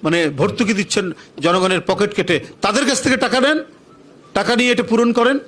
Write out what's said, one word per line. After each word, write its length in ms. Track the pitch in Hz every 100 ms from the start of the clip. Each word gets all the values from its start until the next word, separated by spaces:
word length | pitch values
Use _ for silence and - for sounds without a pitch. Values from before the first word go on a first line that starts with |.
মানে, 260 | 156 170 160
ভর্তুকি 460 | 143 190 196 214
দিচ্ছেন 380 | 202 202 - 185 156 - -
জনগণের 400 | 151 180 185 185
পকেট 340 | - 185 202
কেটে, 260 | - 175 160 - -
তাদের 260 | 196 214 277
কাছ 160 | 262
থেকে 140 | 285 254
টাকা 240 | 247 247
নেন, 180 | 269 311 311 - - - - - -
টাকা 220 | - 208 240
নিয়ে 160 | 247
এটা 100 | 247
পূরণ 300 | - 226 233
করেন। 260 | 233 233 277